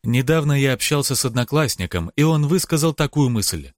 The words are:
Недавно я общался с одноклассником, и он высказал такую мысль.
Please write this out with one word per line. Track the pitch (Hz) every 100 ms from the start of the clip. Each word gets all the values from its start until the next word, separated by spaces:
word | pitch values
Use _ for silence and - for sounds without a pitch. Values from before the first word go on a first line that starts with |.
Недавно | 113 123 131 160 147
я | 143 135
общался | 123 - 147 139 135
с | 127
одноклассником, | 117 120 147 143 - 90 90 82 -
и |
он | 151 156 147
высказал | 180 - 160 160
такую | 147 147 147 131
мысль. | 117 98 82 67